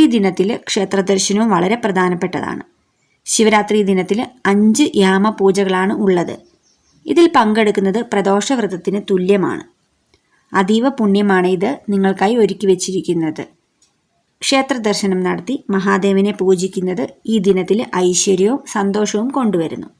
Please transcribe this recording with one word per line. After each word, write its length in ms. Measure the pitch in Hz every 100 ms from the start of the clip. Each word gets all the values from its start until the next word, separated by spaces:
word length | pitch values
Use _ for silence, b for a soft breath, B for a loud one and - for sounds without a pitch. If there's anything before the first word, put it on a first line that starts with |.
| 311
ദിനത്തിൽ 420 | 233 196 185 190 -
ക്ഷേത്രദർശനവും 840 | - 214 190 196 190 190 - 202 226
വളരെ 260 | 180 180 233
പ്രധാനപ്പെട്ടതാണ്. 840 | 202 185 180 175 180 - - - - _ _ _ _ _ -
ശിവരാത്രി 520 | - 220 214 202 208
ദിനത്തിൽ 360 | 196 190 180 208 262 - 190
അഞ്ച് 400 | 202 214 220 302 208
യാമപൂജകളാണ് 1000 | 190 190 214 202 196 190 190 185 190
ഉള്ളത്. 420 | - 196 180 165 - _ _ _ _ _ _ -
ഇതിൽ 200 | 302 339
പങ്കെടുക്കുന്നത് 720 | 277 214 214 208 202 196 202
പ്രദോഷവ്രതത്തിന് 1000 | 226 202 190 202 208 262 202 180 190 202
തുല്യമാണ്. 600 | 202 190 185 202 - 107 - _ _ _ _ _ _ _ _
അതീവ 360 | 196 190 220 262
പുണ്യമാണ് 600 | - 208 196 202 185 185
ഇത് 220 | 185 202 285 -
നിങ്ങൾക്കായി 460 | 196 190 190 196 240
ഒരുക്കി 300 | 196 190 196
വച്ചിരിക്കുന്നത്. 800 | 185 - 190 - 170 160 151 - _ _ _ _ _ _ _ _ _
ക്ഷേത്ര 340 | - 269 269 254
ദർശനം 420 | 214 202 202 185
നടത്തി 320 | 180 175 175 269 -
മഹാദേവനെ 640 | 190 196 196 196 196 202
പൂജിക്കുന്നത് 720 | 196 190 185 185 190 180 180 269 - -
ഈ 100 | 220
ദിനത്തിൽ 400 | 190 185 180 202 - 185
ഐശ്വര്യവും 640 | 180 180 202 185 202 277 -
സന്തോഷവും 600 | 214 196 202 208 208 247
കൊണ്ടുവരുന്നു. 580 | 277 226 180 160 120 -